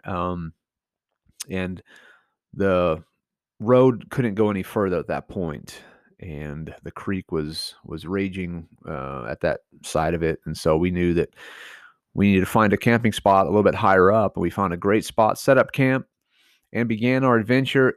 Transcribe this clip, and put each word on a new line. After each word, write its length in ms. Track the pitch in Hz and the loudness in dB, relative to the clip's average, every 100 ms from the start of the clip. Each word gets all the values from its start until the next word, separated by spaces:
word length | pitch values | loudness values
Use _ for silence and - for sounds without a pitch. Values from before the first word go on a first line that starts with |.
| - | -8
Um, 480 | 92 90 87 82 - _ _ _ _ _ _ _ - - | -6 -4 -6 -10 -16 _ _ _ _ _ _ _ -20 -10
and 320 | 92 92 90 - - - _ _ _ _ | -8 -6 -8 -16 -20 -20 _ _ _ _
the 520 | - 98 90 87 80 - _ _ _ _ _ | -2 0 2 2 -2 -6 _ _ _ _ _
road 500 | 110 127 131 110 - | 2 4 6 2 -4
couldn't 240 | - 120 | -4 -2
go 160 | 98 107 | 0 0
any 140 | 101 | -2
further 340 | 92 113 98 85 | -4 -2 -2 -2
at 100 | 73 | -4
that 220 | 71 - | -6 -6
point, 540 | 104 82 71 - - - _ _ _ | -6 -6 -8 -14 -20 -20 _ _ _
and 540 | 92 73 76 73 76 - | -14 -12 -12 -12 -14 -14
the 80 | - | -16
creek 400 | - - 95 - | -10 -6 -6 -4
was, 440 | 80 76 78 - - - | -6 -6 -8 -12 -16 -14
was 220 | 80 78 | -12 -6
raging, 600 | 98 98 95 87 87 82 _ 82 | -4 -4 -6 -10 -10 -14 _ -12
uh, 380 | 76 67 67 57 | -10 -10 -10 -10
at 160 | - | -4
that 200 | 82 - - _ | -4 -4 -8 _
side 320 | - 76 80 85 | -8 -4 -2 -2
of 80 | |
it. 160 | 80 78 - | -2 -4 -8
And 120 | 78 | -4
so 200 | 78 80 | 0 2
we 120 | 90 | 0
knew 240 | 87 87 | 0 0
that 160 | 85 78 - - - - - - _ _ - | 0 -2 -8 -20 -20 -20 -20 -20 _ _ 0
we 140 | 101 | 4
needed 100 | 95 | 4
to 80 | 95 | 2
find 260 | 117 107 | 2 4
a 40 | 101 | 2
camping 340 | - 117 117 | 2 2 0
spot 340 | - 104 98 85 | 0 2 4 4
a 40 | |
little 140 | 104 | 2
bit 120 | 98 73 | 2 2
higher 360 | 107 95 90 | 4 6 6
up, 240 | 110 98 - | 4 0 -2
and 60 | |
we 80 | 90 | -4
found 240 | - 98 | -2 -4
a 40 | 87 | -2
great 280 | 98 107 - | 0 0 0
spot, 320 | - 110 - | 0 2 2
set 220 | - 131 | 2 2
up 120 | 117 | 2
camp, 340 | - 131 131 - _ _ _ _ _ _ | 0 0 0 -6 _ _ _ _ _ _
and 160 | 107 117 | -4 -4
began 340 | 110 123 131 | -2 0 0
our 140 | 131 117 | 2 2
adventure. 560 | 107 127 131 139 131 | 2 0 2 2 2